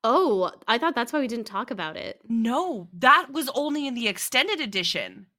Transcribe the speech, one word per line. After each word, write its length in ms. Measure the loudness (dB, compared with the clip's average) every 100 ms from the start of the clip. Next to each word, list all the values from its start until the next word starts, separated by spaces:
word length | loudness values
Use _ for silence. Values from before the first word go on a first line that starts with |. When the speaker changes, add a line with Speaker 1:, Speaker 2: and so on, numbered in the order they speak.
Speaker 1:
Oh, 480 | 4 4 4 2 0 -4 -2
I 100 | 0
thought 160 | 2
that's 180 | -2 -2
why 80 | -2
we 80 | -2
didn't 180 | -4 -6
talk 240 | -6 -6
about 260 | -6 -6 -8
it. 240 | -10 -12 -4
Speaker 2:
No, 600 | 0 0 0 -2 -6 -10
that 400 | 2 6 6 4
was 160 | -4 -2
only 320 | -2 -2 -2 -4
in 80 |
the 140 | -2 -2
extended 520 | -2 -2 0 0 -2
edition. 680 | -2 -2 -2 -4 -6 -10 -20